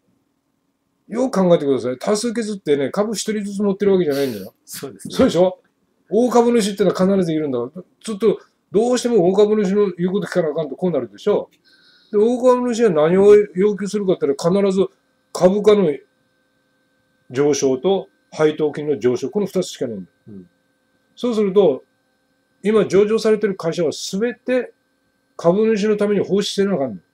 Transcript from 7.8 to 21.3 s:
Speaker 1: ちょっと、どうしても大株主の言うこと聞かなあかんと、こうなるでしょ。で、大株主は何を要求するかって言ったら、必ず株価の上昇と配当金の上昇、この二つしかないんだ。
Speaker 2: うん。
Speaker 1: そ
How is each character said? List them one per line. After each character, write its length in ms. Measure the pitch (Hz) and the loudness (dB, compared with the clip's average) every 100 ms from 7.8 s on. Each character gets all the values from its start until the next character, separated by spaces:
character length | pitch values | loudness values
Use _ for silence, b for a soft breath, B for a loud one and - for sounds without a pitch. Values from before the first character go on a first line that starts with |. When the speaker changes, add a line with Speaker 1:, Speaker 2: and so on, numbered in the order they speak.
| - _ | -20 _
Speaker 1:
ち 120 | - | -12
ょ 40 | 202 | -2
っ 20 | |
と、 220 | 220 - B B _ | 0 -2 B B _
ど 200 | 180 240 | 0 0
う 60 | 247 | 0
し 40 | |
て 60 | 247 | 0
も 180 | 233 175 | 2 2
大 60 | 190 | 4
株 200 | 208 214 | 2 2
主 60 | 190 | 0
の 200 | 202 202 | 0 0
言 160 | 180 180 | 0 -2
う 40 | |
こ 80 | 202 | -2
と 60 | 170 | -4
聞 60 | |
か 100 | 185 | -2
な 80 | 160 | -2
あ 20 | |
か 120 | 147 | -4
ん 40 | 151 | -6
と、 80 | 127 | -4
こ 120 | 180 | -2
う 20 | |
な 100 | 147 | -2
る 100 | 120 | -6
で 60 | 101 | -6
し 100 | 208 | -2
ょ。 200 | 196 - _ _ b b b b | -2 -4 _ _ b b b b
で、 60 | 208 | 0
大 240 | 220 247 | 2 2
株 320 | 254 247 247 | 2 2 0
主 100 | 220 | 0
は 60 | 233 | 2
何 260 | 156 156 185 | 4 2 4
を 180 | 202 208 208 | 8 6 4
要 200 | 180 208 | 0 0
求 140 | 202 202 | 0 -4
す 100 | 208 | -4
る 60 | |
か 80 | 190 | -2
っ 60 | 165 | 0
て 80 | 143 | 0
言 80 | |
っ 20 | 139 | 0
た 140 | 170 | 0
ら、 120 | 196 196 | 2 0
必 120 | 190 | 0
ず 80 | 180 _ _ _ _ | -2 _ _ _ _
株 300 | - 180 202 | 2 2 4
価 120 | 202 | 4
の 160 | 208 170 139 - _ _ _ _ _ _ _ _ _ _ _ - | 4 2 -2 -10 _ _ _ _ _ _ _ _ _ _ _ -10
上 240 | 127 147 | 0 0
昇 240 | 139 135 131 | 2 0 0
と 300 | 185 190 - _ _ | 0 -2 -4 _ _
配 260 | - 151 151 | 0 0 2
当 160 | 151 | -2
金 160 | 147 151 | -2 -4
の 100 | 139 | 0
上 180 | 120 123 | 0 0
昇、 140 | 131 | -4
こ 100 | 208 | -4
の 60 | 196 | -4
二 160 | 185 | -4
つ 60 | 180 | -6
し 100 | - | -6
か 80 | 131 | -8
な 80 | |
い 20 | 104 | -8
ん 60 | |
だ。 60 | 90 _ - | -14 _ -20
Speaker 2:
う 20 | |
ん。 160 | 98 90 _ _ _ _ _ _ | -20 -20 _ _ _ _ _ _
Speaker 1:
そ 160 | - 247 | -8 -4